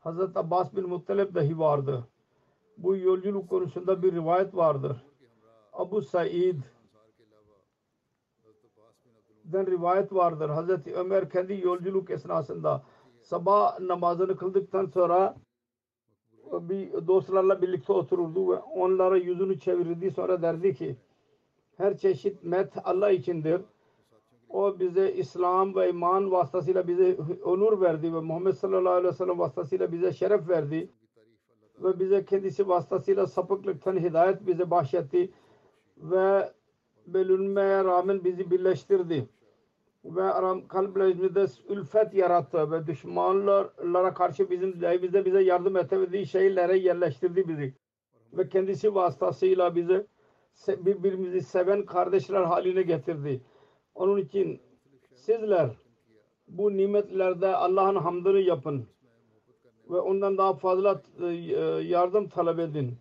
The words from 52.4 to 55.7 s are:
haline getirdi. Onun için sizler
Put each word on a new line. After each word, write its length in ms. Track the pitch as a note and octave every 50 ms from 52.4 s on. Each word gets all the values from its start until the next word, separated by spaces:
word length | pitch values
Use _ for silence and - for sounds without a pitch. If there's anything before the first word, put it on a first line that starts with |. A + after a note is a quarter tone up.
| F#3
haline 400 | E3 F3 F3 F3+ F#3 F#3 F#3+ F#3
getirdi. 580 | E3+ E3+ D3+ C3+ - E3+ D3+ C#3+ D3 C3+ B2 B2 _ _ _ _ _ _ _ _ _ _
Onun 220 | - F#3 F#3+ G3+
için 440 | G3+ F#3+ C#3 - G3 F#3 E3 D3 - _ _ _ _ _ _ _ _ _ _ _
sizler 560 | _ _ - A3 A3+ G#3+ G#3+ G3+ F3 D#3 B2+